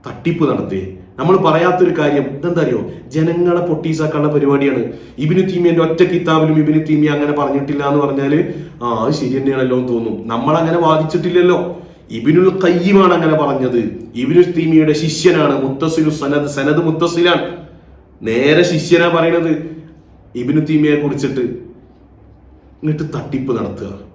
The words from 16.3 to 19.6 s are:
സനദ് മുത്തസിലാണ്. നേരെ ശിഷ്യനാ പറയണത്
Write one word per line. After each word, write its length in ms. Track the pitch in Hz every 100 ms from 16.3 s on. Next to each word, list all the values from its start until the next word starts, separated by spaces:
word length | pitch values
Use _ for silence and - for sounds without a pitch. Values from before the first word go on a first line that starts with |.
| 147 143
സനദ് 280 | 139 143 156 165
മുത്തസിലാണ്. 560 | 156 170 170 175 - - - - - - - - - 110
നേരെ 340 | 113 139 156 175
ശിഷ്യനാ 380 | 165 160 170 170 165
പറയണത് 340 | 165 170 165 151